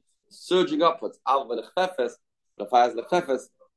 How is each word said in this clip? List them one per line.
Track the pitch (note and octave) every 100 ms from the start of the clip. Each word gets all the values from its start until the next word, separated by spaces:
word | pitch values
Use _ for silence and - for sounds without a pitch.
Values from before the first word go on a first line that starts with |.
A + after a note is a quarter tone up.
| _ _ _
Surging | - - F#3 D#3 D3+
upwards. | E3 - G#2 - -
Al | C3+ A#2
Ben | A#2 - -
Chefes, | F#3 - A#2+ - _ _ _ -
the | G#2
fire | B2 B2
is | A2+
Lechefes, | - - C#3 B2+ - _ _